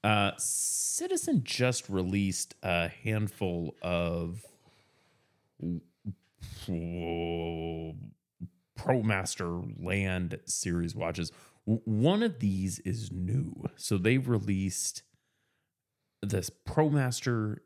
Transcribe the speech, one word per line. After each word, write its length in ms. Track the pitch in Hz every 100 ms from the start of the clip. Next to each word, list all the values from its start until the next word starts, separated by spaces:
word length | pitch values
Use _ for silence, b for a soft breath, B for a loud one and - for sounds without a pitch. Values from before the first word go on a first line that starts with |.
Uh, 300 | 104 107 101 -
Citizen 1040 | - - - - - - 359 359 - 247
just 440 | 120 - 127 120 -
released 680 | 95 90 101 98 90 - -
a 240 | 92 87 85
handful 880 | - 110 110 104 - 95 85 82 -
of 640 | 87 87 87 85 82 98 - _ b b b b b b b b b _ 85 85 - _ - - _ _ - - -
w-, 1300 | 87 85 87 85 85 85 85 82 82 82 82 82 78 - - _ _ 90 _ _ -
ProMaster 1040 | - 123 110 98 95 - 90 85 90 -
Land 540 | 87 98 95 90 87 - -
series 480 | - 92 85 85
watches. 380 | 107 85 82 82 B B B -
W-, 160 | 113
one 380 | - 107 135 202
of 160 | 233 135
these 400 | 104 95 95 92
is 300 | - 113 110
new. 540 | 90 90 120 151 - - -
So 220 | - 101
they've 280 | 95 131 131
released 760 | 117 104 95 98 - - - _ _ _ _ _ _ _ _ _ _ _ _
this 280 | 98 101 87
ProMaster 1080 | - - - 156 147 127 117 - 117 107 107